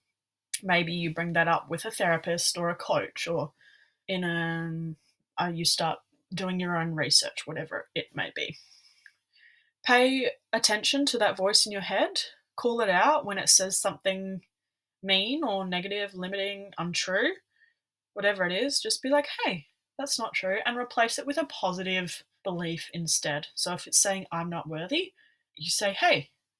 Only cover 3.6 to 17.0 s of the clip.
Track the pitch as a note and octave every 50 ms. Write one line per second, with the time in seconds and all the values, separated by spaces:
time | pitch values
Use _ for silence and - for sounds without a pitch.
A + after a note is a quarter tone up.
3.6 | _ - _ _ _ _ _ _ _ - F#3+ F3+ F3+ E3+ E3+ E3+ E3 E3 E3 E3
4.6 | E3 E3 D#3+ E3 E3 E3 D#3 - _ _ _ _ _ _ _ - E3+ F3 E3+ E3
5.6 | E3+ - - - E3+ D#3+ - - _ _ _ _ _ - F#3 F3 F#3+ F#3 F#3 F#3
6.6 | F3+ F3 F3 E3 E3 E3 D#3+ D#3 C#3 - D3+ - - - - - - - D#3+ E3
7.6 | D#3+ D#3+ F3+ - - _ - D#3+ - - - - F2+ D2+ - - - - E3 -
8.6 | - _ _ _ _ _ _ _ - - _ _ _ _ _ _ - - _ _
9.6 | _ _ _ _ - - B3 B3 B3+ C4 C4 C4 B3 - - - _ _ - A3+
10.6 | - - G#3+ G#3+ G#3 - - C#4 C#4+ C4+ - A#3 G#3+ G3 - - F#3+ G3 G#3+ -
11.6 | - G#3+ G3+ G3 F#3 G3 F#3+ G#3+ D4+ G#4 G4 - - - - _ _ _ _ -
12.6 | - A#3+ A#3 A#3 A3+ G3 F3+ F3+ G#3+ C#4 D#4 D4+ - G#3 G3 G3 - - - -
13.6 | F#3 F#3+ F#3+ - - G3 D#3 - - G3 F#3+ F#3+ F#3+ F#3+ F#3+ F3 - _ _ _
14.6 | _ _ _ _ _ _ _ _ F#3+ F#3+ F#3+ F#3+ G3 A3+ C4+ D#4+ D#4 A#3 G3 F#3+
15.6 | F#3+ F#3 F3+ F3 F3+ G3 G3+ G#3 G3+ F#3+ F#3+ F3+ F#3 F#3 G3 G3 G3 G3+ G3+ G3
16.6 | G3+ G3 - - E3+ F3 E3+ -